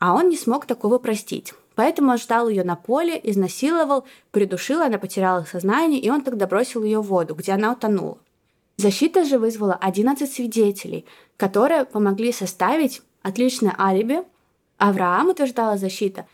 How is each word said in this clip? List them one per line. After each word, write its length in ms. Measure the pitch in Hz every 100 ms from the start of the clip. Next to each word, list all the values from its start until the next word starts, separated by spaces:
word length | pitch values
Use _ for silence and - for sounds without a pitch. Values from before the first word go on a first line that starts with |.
А 140 | 180
он 140 | 226 359
не 60 | 330
смог 300 | - 269 -
такого 320 | 240 208 240
простить. 560 | 240 214 - 196 - - _ -
Поэтому 340 | 262 320 269
он 60 | 233
ждал 300 | - 233 233
её 160 | 196
на 100 | 180
поле, 460 | 175 - 269 339 320
изнасиловал, 800 | 226 196 185 - 285 339 285 277 269 - _
придушил, 480 | 202 190 180 - 311
она 160 | 294 202
потеряла 460 | 185 - 185 180
сознание, 560 | 165 180 190 254 330 269
и 100 | 214
он 120 | 285
тогда 240 | 269 226 190
бросил 360 | 196 254 233
её 180 | 214 214
в 60 | 208
воду, 280 | 185 165
где 180 | 156 190
она 200 | 196 214
утонула. 460 | 247 214 196 156 - _ _ _ _ _ -
Защита 480 | 202 196 320 370
же 140 | 302 262
вызвала 360 | 220 220 202
одиннадцать 580 | 180 190 190 240 277 277
свидетелей, 720 | - 240 226 208 196 - 160 - - _ -
которые 480 | 196 196 269 330
помогли 480 | 262 208 202 196 240
составить 680 | 233 180 - 190 311 285 - - _
отличное 520 | 190 196 254 254 208 -
алиби. 440 | 196 190 226 311 370 _ _ _ _ _
Авраам, 500 | 202 190 180 185 339
утверждала 480 | 359 269 247 226 202
защита, 500 | 190 185 196 190 -